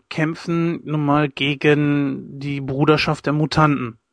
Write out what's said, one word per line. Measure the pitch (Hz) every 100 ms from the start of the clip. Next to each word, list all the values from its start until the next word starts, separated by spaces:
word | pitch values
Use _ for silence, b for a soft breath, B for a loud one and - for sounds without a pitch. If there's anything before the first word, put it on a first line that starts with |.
| -
kämpfen | - 156 165 - 165 170 170 147
nun | 151 143
mal | 147 151
gegen | - 139 139 151 147 147 143 139 135 127 139
die | 139 139
Bruderschaft | 135 135 151 151 - 151 -
der |
Mutanten. | 151 156 - 151 135 120 110 _